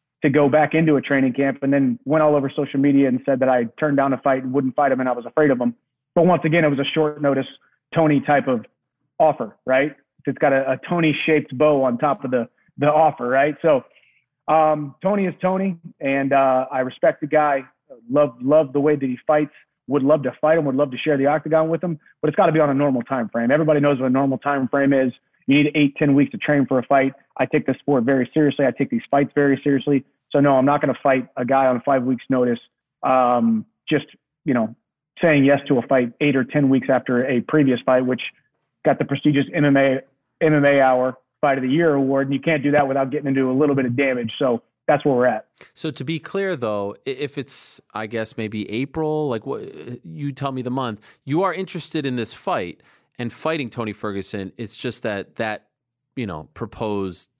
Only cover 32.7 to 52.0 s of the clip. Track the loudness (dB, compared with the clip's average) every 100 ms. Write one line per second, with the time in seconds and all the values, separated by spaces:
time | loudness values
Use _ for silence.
32.7 | _ _ _ 0 2 2 2 2 0 -4
33.7 | _ -4 -4 -4 _ _ _ -4 -2 -2
34.7 | -8 _ _ _ -2 2 4 4 2 2
35.7 | -2 2 0 0 -2 0 0 0 0 2
36.7 | 2 2 0 0 -2 0 -2 0 2 2
37.7 | 2 2 2 2 -4 -6 -16 _ _ _
38.7 | _ -2 0 -2 -2 0 0 0 0 2
39.7 | 4 2 0 -6 _ _ -2 2 4 4
40.7 | 4 4 2 0 -6 _ _ -2 0 0
41.7 | 0 2 2 0 0 -2 -2 -2 -2 0
42.7 | 0 0 0 -2 -4 -2 0 0 0 0
43.7 | 0 -2 0 -2 -2 -6 -4 -2 -2 _
44.7 | _ -2 0 2 2 0 -2 -8 _ -20
45.7 | -12 -10 -8 -8 -8 -6 -6 -4 -4 -4
46.7 | -4 -6 -8 -10 -8 -8 -8 -10 -10 -12
47.7 | -14 _ -12 -8 -8 -8 -8 -8 -8 -6
48.7 | -6 -6 -6 -4 -4 -4 -6 -8 -10 -12
49.7 | -16 -16 -16 -16 -10 -10 -6 -6 -6 -6
50.7 | -4 -6 -8 _ _ -6 -2 -2 -4 -8
51.7 | -10 -8 -6